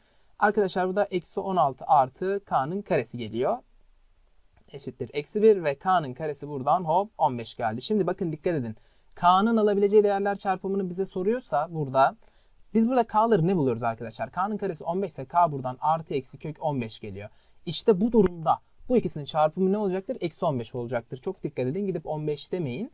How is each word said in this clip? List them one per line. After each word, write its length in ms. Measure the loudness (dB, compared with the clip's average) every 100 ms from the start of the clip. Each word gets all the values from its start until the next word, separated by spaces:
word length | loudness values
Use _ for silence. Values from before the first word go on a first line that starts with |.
| _ _ _ 0
Arkadaşlar 480 | 0 2 0 0 0
bu 80 | 0
da 80 |
eksi 360 | -2 -2 -6 -6
on 160 | -2 0
altı 300 | 0 0 4
artı 540 | 4 4 -2 -4 -4 -2
K'nın 360 | -2 -2 -4
karesi 360 | 0 0 0 -8
geliyor. 400 | -6 -2 -2 -2 -8 _ _ _ _ _ _ _ _ _ _
Eşittir 380 | -12 -12 -8 -6
eksi 280 | -6 -4 6
bir 220 | 6 6
ve 120 | 2 0
K'nın 380 | 2 2 0
karesi 340 | -6 -6 -6 -6
buradan 360 | -2 0 2
hop 280 | 2 0 0 0
on 200 | -2 0
beş 180 | -8 -4
geldi. 260 | -4 -4
Şimdi 260 | -2 0 0
bakın 240 | -2 -4
dikkat 220 | -2 -2
edin. 220 | -2 -4 -8 _ _ _ 2
K'nın 420 | 4 6 4 4
alabileceği 460 | 2 4 4 6
değerler 320 | 4 2 -2 -2
çarpımını 540 | -4 -4 -4 -4 -4
bize 160 | -4 -6
soruyorsa 640 | -2 -2 -2 -2 -2 -2
burada, 460 | -4 0 4 4 2 -14 _ _ -20 -2
biz 140 | 2 4
burada 200 | 2 2
K'ları 400 | 2 4 4 4
ne 100 | 2
buluyoruz 260 | 2 0
arkadaşlar? 480 | -2 -6 -10 -8 -6
K'nın 260 | -4 -4 -2
karesi 260 | -4 -4
on 180 | -4 -4
beş 100 | -4
ise 140 | -6 -2
K 260 | 2 2
buradan 260 | 0 -6 -2
artı 320 | 0 0 -2
eksi 240 | -6 -6 -10
kök 260 | -12 -6
on 180 | -4 -2
beş 180 | -4 -8
geliyor. 300 | -12 -12 -14 -18 _ _ -8
İşte 360 | 0 2 4
bu 100 | 4
durumda 480 | 4 4 2 -2 -2 _ -14 -2
bu 80 | 0
ikisinin 280 | 0 -6 -4
çarpımı 460 | 0 0 2 0
ne 60 | 0
olacaktır? 400 | -2 -4 -6 -6
Eksi 240 | -6 -2 -2
on 140 | -2
beş 160 | -4 -8
olacaktır. 420 | -4 -6 -6 -10
Çok 260 | -8 -8
dikkat 220 | -6 -4 -4
edin, 220 | -2 -4
gidip 200 | -6 -6
on 200 | -6 -4
beş 240 | -6 -6
demeyin. 400 | -4 -4 -6 -8